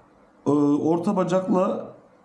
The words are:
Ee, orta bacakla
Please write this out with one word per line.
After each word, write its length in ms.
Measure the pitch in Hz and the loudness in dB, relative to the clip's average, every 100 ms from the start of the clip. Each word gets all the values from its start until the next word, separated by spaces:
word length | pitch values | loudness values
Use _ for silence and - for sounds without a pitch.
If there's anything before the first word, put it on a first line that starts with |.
| _ _ _ _ - | _ _ _ _ -2
Ee, 40 | |
orta 680 | 147 147 147 151 170 190 185 | 2 2 2 2 0 0 -2
bacakla 800 | 170 185 185 185 202 - - - - _ | 0 0 0 0 0 -2 -8 -18 -20 _